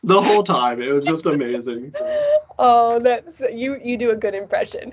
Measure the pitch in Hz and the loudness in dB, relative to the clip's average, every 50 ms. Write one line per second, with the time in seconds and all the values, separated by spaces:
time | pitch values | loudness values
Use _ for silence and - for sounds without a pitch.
0 | - 170 185 202 - - 208 208 202 - 175 127 123 123 120 120 123 131 143 143 | 0 2 4 4 6 4 4 4 4 2 2 2 2 0 0 -2 -2 -2 0 0
1 | 139 147 160 160 - 175 147 147 127 120 120 120 117 123 120 - 247 - - 587 | 0 0 -2 -2 0 -2 0 0 0 -2 -4 -4 -4 -6 -8 -8 -8 -10 -10 -8
2 | 622 622 622 605 587 587 605 605 605 - - - 254 247 240 240 233 233 233 233 | -6 -4 -4 -2 0 0 0 0 0 -4 -2 0 4 4 6 6 4 2 2 2
3 | 233 247 240 226 - - - - 262 - 226 233 247 269 277 262 - 240 247 214 | 2 2 0 0 -4 -10 -10 -6 -6 -6 -4 -4 -6 -6 -6 -6 -6 -6 -4 -2
4 | 240 240 220 214 214 208 190 196 202 185 202 - - - - - - - | 0 0 0 0 -2 -4 -4 -6 -6 -4 -4 -2 -2 -4 -6 -10 -12 -6